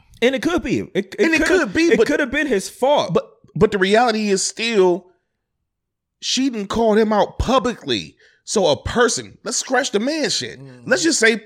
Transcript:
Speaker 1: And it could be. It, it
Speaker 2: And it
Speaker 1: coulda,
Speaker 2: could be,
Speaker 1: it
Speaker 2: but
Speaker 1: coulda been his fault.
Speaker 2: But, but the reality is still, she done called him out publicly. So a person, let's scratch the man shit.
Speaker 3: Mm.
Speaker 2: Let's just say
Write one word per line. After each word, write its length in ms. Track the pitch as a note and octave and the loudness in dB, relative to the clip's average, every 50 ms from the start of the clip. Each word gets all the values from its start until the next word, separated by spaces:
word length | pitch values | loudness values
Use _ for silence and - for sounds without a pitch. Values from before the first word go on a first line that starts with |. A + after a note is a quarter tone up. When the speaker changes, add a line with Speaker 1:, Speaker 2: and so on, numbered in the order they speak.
| _ _ - - | _ _ -6 -2
Speaker 1:
And 120 | A3+ B3+ C4+ | 0 0 0
it 80 | B3+ | 0
could 220 | - D#4+ F4+ - - | -2 -2 -2 -2 -2
be. 160 | C#4 F3+ G#2+ | -2 -2 -2
It, 100 | F#2+ - - | -4 -4 -6
it 240 | F3 G3+ - - - | -6 -6 -6 -2 0
Speaker 2:
And 140 | - E4 D#4+ | 0 2 2
it 100 | D#4 D#4+ | 2 2
Speaker 1:
coulda, 220 | - F4+ F#4 D4+ | 2 2 0 0
Speaker 2:
could 80 | G#3 - | 0 0
be, 100 | D#4 E4 E4+ | 0 2 2
Speaker 1:
it 80 | A3+ G#3 | 4 4
Speaker 2:
but 100 | - - | 2 2
Speaker 1:
coulda 180 | D4 D#4 D4+ | 2 0 -2
been 220 | A#3+ B3 D4 D#4 C#4+ | -2 -2 -2 -2 0
his 220 | B3 F#3+ F#3+ - | -2 -2 -4 -6
fault. 440 | - - A#3+ B3+ D4 A3+ B2 - E3 | -6 -2 0 2 2 2 0 0 -2
Speaker 2:
But, 160 | - - - - _ _ _ - | -2 -2 -4 -10 _ _ _ 0
but 200 | D3+ G3 G#3 - | 0 0 2 2
the 40 | G3 | 0
reality 520 | F#3 F#3+ G3+ A3 B3 A#3+ G#3+ A3 G#3+ G#3 | 0 2 4 2 2 2 0 0 -2 -2
is 120 | G3 G3 | -2 -2
still, 680 | - - - - A3 A#3 A3+ G3 F#3 F3+ F3 F#3+ - _ _ _ _ _ _ _ _ _ _ _ _ _ _ _ _ _ _ _ _ _ _ _ | -2 -6 -6 -6 -4 0 2 2 4 2 2 0 -6 _ _ _ _ _ _ _ _ _ _ _ _ _ _ _ _ _ _ _ _ _ _ _
she 280 | - - - B3 C4 C#4 | -8 -6 -4 -2 -2 -2
done 180 | A#3 A3 G3 G3+ | -4 -6 -8 -6
called 300 | - A3 A#3 A3 G#3 G#3+ | -2 0 2 2 4 4
him 140 | A3+ G#3+ | 2 2
out 260 | A3 G3+ F3 - - - | 2 2 2 0 -2 -4
publicly. 760 | - G#3+ A#3+ C4 - B3 G3+ - - C#3+ A#2+ G2 D#2+ D2 - _ _ _ _ _ _ | -2 0 0 0 0 -2 -4 -6 -6 -4 -4 -4 -4 -8 -14 _ _ _ _ _ _
So 220 | - - A3 F#3 D#3 | -4 0 2 2 2
a 140 | C#3 - | 2 0
person, 560 | - - - A3 B3 A#3 - C#3 A2 F#2+ - _ - | -2 -4 0 2 2 2 0 -4 -8 -12 -18 _ -10
let's 140 | - A#3+ - | -8 -6 -6
scratch 340 | - - B3+ B3 C#4 - | -4 -2 -2 -2 0 0
the 80 | - G3 | -2 -2
man 300 | A3 C4+ D#4+ D#4+ C#4 G3 | -2 -2 -2 -2 -2 -4
shit. 280 | C#3 A#2+ B2 A2 - B2 | -4 -4 -6 -8 -12 -16
Speaker 3:
Mm. 260 | C3+ C3+ B2+ B2 A#2+ | -20 -20 -20 -14 -4
Speaker 2:
Let's 180 | C#3 A#3+ F#4 - | -2 -2 0 2
just 160 | E4 C#4 - | 0 2 2
say 220 | A3 A3 A#3 G#3 - | 2 2 2 0 -4